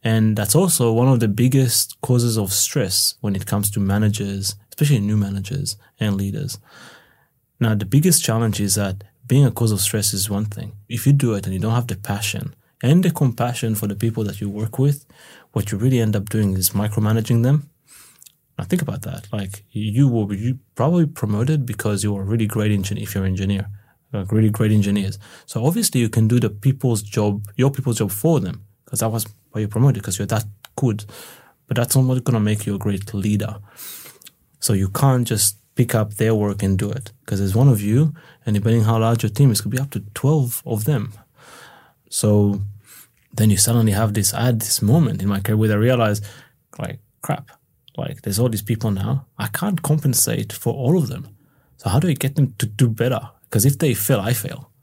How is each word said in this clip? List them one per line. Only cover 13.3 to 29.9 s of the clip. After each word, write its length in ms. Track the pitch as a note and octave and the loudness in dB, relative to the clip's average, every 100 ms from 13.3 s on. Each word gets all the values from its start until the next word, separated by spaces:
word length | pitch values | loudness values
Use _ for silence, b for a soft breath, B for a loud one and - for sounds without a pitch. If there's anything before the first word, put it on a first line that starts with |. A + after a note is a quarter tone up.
| A#2 B2 B2 A2+ | 0 -4 -2 -2
for 120 | G#2 G#2 | -2 -4
the 80 | G2 | -2
people 180 | A#2 A2+ | -2 -2
that 160 | G#2 G2 | -4 -4
you 80 | G2+ | -8
work 300 | G#2 G#2+ - | -6 -6 0
with, 280 | C#3+ C#3+ - B B B B | 0 0 -6 B B B B
what 200 | A2+ - | -6 -4
you 60 | G2 | 0
really 220 | B2+ B2+ | 2 2
end 140 | A2 | 2
up 140 | G2+ G#2 | 0 -2
doing 280 | A2 G2+ F#2+ | 0 0 0
is 140 | F#2 | -2
micromanaging 720 | G2+ G#2 G#2 G#2+ A2 A2 A#2+ | -2 -2 0 0 0 2 2
them. 260 | B2 D3+ - _ B B B B - _ _ - | 4 2 -2 _ B B B B -20 _ _ -12
Now, 80 | |
think 180 | F2+ F#3 | -4 -2
about 200 | D3+ - | -2 -6
that. 240 | - - - | -10 -12 -8
Like, 320 | G#2+ F#2+ G2 _ | -8 -8 -12 _
you 380 | A2 G#2+ A2+ C#3 | -8 -2 2 2
will 180 | A#2 G2+ | 2 -2
be 320 | G2 A#2+ C3+ _ | -4 -4 -6 _
probably 320 | - C3+ F3 D#3 | -2 0 2 0
promoted 600 | - G#2 G#2 B2 D#3 A#2 | -2 -4 -2 0 -2 -2
because 380 | G2 A2 G2+ | -4 -4 -2
you 100 | G#2 G2+ | -2 -4
are 60 | |
really 240 | G2 A2+ G#2+ | -2 -2 -2
great 260 | G#2+ G#2+ G2+ | 0 0 0
engi-, 240 | G2 G#2 | -2 -6
if 120 | G#2 | -6
you're 100 | G2 | -4
an 60 | F#2+ | -2
engineer, 380 | F#2 G2 G2 G2+ B B B _ | -2 -2 -2 -4 B B B _
like, 180 | G#2 G2 | -8 0
really 200 | G#2+ A2 | 2 2
great 220 | G#2 G#2+ | 2 2
engineers. 460 | G#2+ G2+ G2+ G2 G2 B B B | 2 2 0 -2 -8 B B B
So 180 | A2+ | -2
obviously 360 | B2+ G3 - B2+ | 0 0 0 0
you 100 | A2+ | 0
can 180 | A2+ A2 | 2 2
do 100 | B2 | 2
the 120 | A2+ | 0
people's 520 | G#2 C3+ C#3 B2+ A2 | 0 0 0 0 -2
job, 440 | G#2 G#2+ G#2 G2+ G#2 - | -2 -2 0 -2 -6 0
your 140 | C3 | 0
people's 280 | C#3 B2+ A2+ | 0 -4 -2
job 120 | G#2 | -2
for 280 | G2 D#3+ D#3 | 0 0 2
them, 240 | F#2 - - _ | 0 -8 -16 _
'cause 160 | _ A#2+ | _ -4
that 100 | A2+ | -2
was 160 | A2+ G#2+ - _ | -2 -6 -14 _
why 100 | G#2+ | -6
you're 140 | G#2 A2 | -4 2
promoted, 260 | C#3 | 4